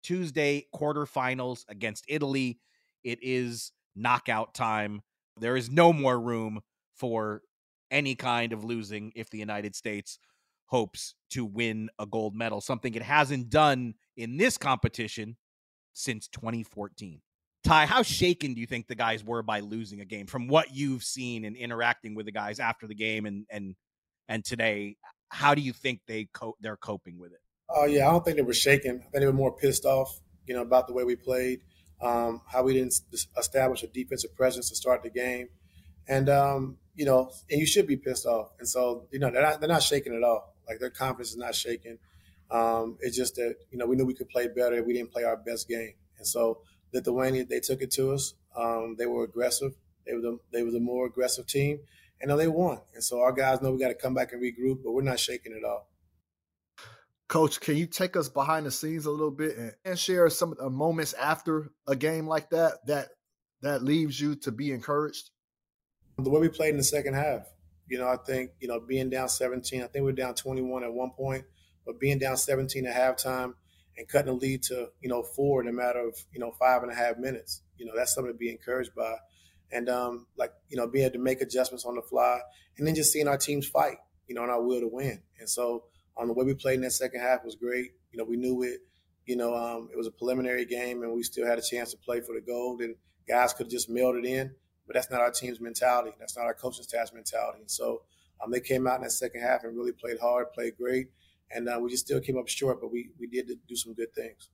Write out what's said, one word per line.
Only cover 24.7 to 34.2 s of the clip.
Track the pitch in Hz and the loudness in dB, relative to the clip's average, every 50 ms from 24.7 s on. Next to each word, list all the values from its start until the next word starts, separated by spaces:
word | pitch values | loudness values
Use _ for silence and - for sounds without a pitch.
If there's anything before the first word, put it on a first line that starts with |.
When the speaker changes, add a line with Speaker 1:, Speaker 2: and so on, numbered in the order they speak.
| 104 104 104 101 104 _ - - - _ _ _ | 0 0 -4 -8 -10 _ -20 -20 -20 _ _ _
Speaker 1:
how | - - 139 147 147 | -6 4 6 6 6
do | 147 | 6
you | 143 131 | 2 -2
think | 120 - - 135 123 95 _ - | -6 -4 -4 -4 -4 -4 _ -8
they | 110 110 107 90 | -6 -6 -6 -8
co-, | _ - 120 113 104 _ | _ -12 -10 -10 -10 _
they're | 104 110 104 | -10 -10 -10
coping | - - - 104 95 _ 92 87 | -10 -8 -8 -8 -8 _ -16 -18
with | 87 90 87 | -18 -18 -20
it? | 90 - _ _ _ _ _ - | -20 -20 _ _ _ _ _ 0
Speaker 2:
Oh, | 135 151 147 | 2 4 4
yeah, | 147 147 143 135 139 | 6 6 8 8 8
I | |
don't | 165 175 170 | 8 8 6
think | 170 156 | 4 2
they | 147 | 4
were | 131 120 | 2 4
shaken. | 117 - - 139 139 139 139 131 123 | 4 4 8 8 6 6 6 -2 -4
I | 127 - - | -4 -8 -4
think | - 139 | 2 4
they | 139 | 4
were | 139 | 6
more | 135 135 135 127 - | 6 6 4 2 2
pissed | - - 135 127 - - | 4 2 2 2 4 4
off, | 135 135 135 131 131 - - - _ - - _ | 4 4 4 2 0 -4 -16 -20 _ -20 -20 _
you | - 123 | -6 -4
know, | 123 | -4
about | 117 117 127 127 127 123 | 2 6 6 6 6 4
the | |
way | 123 123 123 | -2 0 0
we | 123 123 | 0 0
played, | 120 - 131 127 127 127 127 127 127 _ - _ _ _ - - _ | -2 0 0 0 0 2 0 -2 -4 _ -20 _ _ _ -20 -12 _
um, | 123 120 120 117 117 117 113 120 - - | 0 2 2 2 2 0 -2 -4 -10 -2
how | - 127 127 | 0 2 4
we | 135 131 | 4 4
didn't | 131 131 123 - - - _ | 4 2 2 0 -2 -2 _
s-, | - - - - - 123 | -8 -8 -8 -4 -4 -4
establish | 117 - - 135 131 131 127 - - | -4 0 2 4 4 4 2 -2 -6
a | |
defensive | - - 127 127 127 135 - | -8 -6 -8 -6 -6 -4 -6